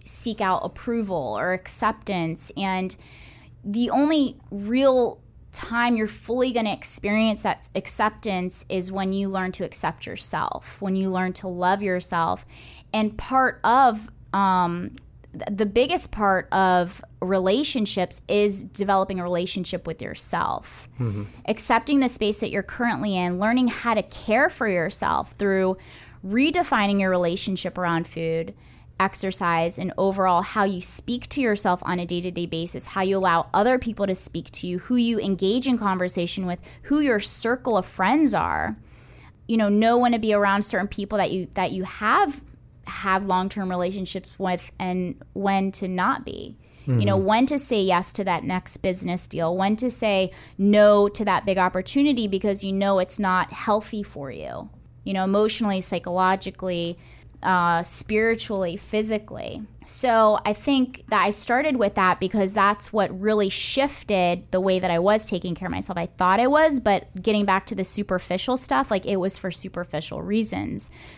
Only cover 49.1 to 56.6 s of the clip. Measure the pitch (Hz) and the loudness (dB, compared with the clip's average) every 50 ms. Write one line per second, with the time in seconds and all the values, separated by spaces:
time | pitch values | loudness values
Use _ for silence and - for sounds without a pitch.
49.1 | 180 180 - - - 165 165 165 180 185 190 202 214 214 254 247 - - 233 214 | -4 -4 -6 -6 -4 -2 -2 0 0 0 0 0 0 0 0 -2 -2 0 0 2
50.1 | 202 190 190 185 - - - - - - 196 202 208 208 208 208 208 202 202 202 | 2 2 0 0 -4 -10 -20 -14 -4 2 4 6 8 10 10 10 10 8 6 4
51.1 | 202 - 208 202 185 - - 202 185 190 180 185 - 185 190 - - 277 285 302 | 2 0 0 2 2 2 2 0 2 2 2 2 0 -2 -4 -2 2 2 4 4
52.1 | 269 247 220 196 196 190 220 208 196 196 196 196 190 196 196 196 196 185 185 185 | 4 2 0 0 -2 0 0 0 -2 -2 -2 -2 -2 0 2 2 4 2 2 0
53.1 | - - 202 185 185 185 - - - - - - 208 220 208 - 226 208 202 - | -2 -2 0 2 2 2 0 -2 -6 -4 0 2 2 2 0 -2 -8 -8 -8 -10
54.1 | - 143 139 135 117 78 76 64 62 - - - - - - - - - - 190 | -10 -12 -12 -12 -10 -10 -10 -10 -10 -10 -12 -14 -16 -20 -20 -20 -20 -14 -8 -4
55.1 | 196 190 190 190 196 208 214 220 214 - 233 202 196 190 185 - 196 175 - 180 | -2 0 0 2 4 4 4 2 2 0 0 0 0 -2 -2 -2 -4 -4 -4 -4
56.1 | 175 185 185 185 190 190 - 196 - - | 0 2 2 2 2 0 -2 -6 -10 -6